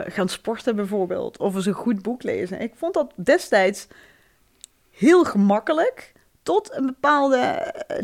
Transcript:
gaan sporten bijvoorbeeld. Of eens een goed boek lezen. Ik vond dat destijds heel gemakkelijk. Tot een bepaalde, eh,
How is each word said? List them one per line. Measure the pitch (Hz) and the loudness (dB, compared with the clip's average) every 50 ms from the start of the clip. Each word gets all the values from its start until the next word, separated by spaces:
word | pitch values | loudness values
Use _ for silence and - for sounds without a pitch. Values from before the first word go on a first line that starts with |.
| - - | 0 -4
gaan | - - 269 - | -4 -2 -2 -2
sporten | - - - - 233 220 - 254 226 | -4 -6 -6 -8 -8 -4 -2 -2 -2
bijvoorbeeld. | 208 202 190 208 202 185 180 180 - - - - - | -2 -2 -2 -2 -2 -2 -2 -2 -4 -6 -6 -6 -4
Of | - 202 185 | -4 -2 -2
eens | 196 180 | 0 -2
een | 208 185 | -2 -2
goed | - - 240 233 196 | -2 -2 -2 -2 -2
boek | 190 220 247 247 - | -2 -6 -8 -6 -4
lezen. | 202 113 92 - 175 185 - | -6 -4 -4 -4 -6 -6 -8
Ik | - 226 - | -8 -8 -8
vond | - 330 339 381 | -6 -6 -4 -2
dat | 339 294 - - | -2 -4 -4 -6
destijds | - 175 - 294 359 - - 247 202 190 190 202 - - _ - - - - _ _ _ _ _ _ _ _ _ _ _ - _ _ _ _ | -6 2 2 2 2 2 2 2 4 4 2 0 -2 -12 _ -20 -20 -20 -20 _ _ _ _ _ _ _ _ _ _ _ -20 _ _ _ _
heel | _ - 190 285 349 359 311 | _ 2 4 6 6 6 6
gemakkelijk. | - - 202 196 196 202 214 214 - 311 311 349 508 508 - - - _ _ _ _ _ _ - | 4 2 2 4 4 4 2 0 -2 0 0 0 0 -2 -6 -16 -20 _ _ _ _ _ _ -4
Tot | - 349 415 415 - - | 0 0 0 0 -2 -6
een | - 269 | -4 -4
bepaalde, | 262 262 - - 285 294 285 277 277 262 247 | -4 -4 -2 0 2 2 4 4 4 2 2
eh, | 247 - - - - - - - - - - - | 2 0 -2 -2 -4 -6 -8 -10 -8 -8 -6 -4